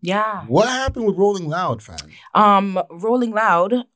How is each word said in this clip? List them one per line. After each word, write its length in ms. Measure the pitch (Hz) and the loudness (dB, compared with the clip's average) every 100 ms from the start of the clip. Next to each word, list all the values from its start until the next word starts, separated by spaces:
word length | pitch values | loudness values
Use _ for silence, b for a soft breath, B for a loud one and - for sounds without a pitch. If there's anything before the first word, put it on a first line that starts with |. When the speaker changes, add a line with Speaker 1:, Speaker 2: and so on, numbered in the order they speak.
| 175 | -2
Speaker 1:
Yeah. 380 | 196 214 202 110 | -2 -2 -6 -2
Speaker 2:
What 200 | 131 226 | 2 2
happened 380 | 254 269 262 220 | 0 -4 -2 -2
with 100 | 175 | 2
Rolling 320 | 202 202 165 | 0 0 -4
Loud, 340 | 160 180 120 | -4 -4 -6
fam? 140 | - 80 76 B B - | -10 -14 -16 B B 2
Speaker 1:
Um, 420 | 208 196 196 190 - | 4 4 2 -4 -6
Rolling 400 | 170 208 247 240 | -6 -2 0 0
Loud 420 | 214 220 170 185 247 240 | 0 2 2 2 0 -4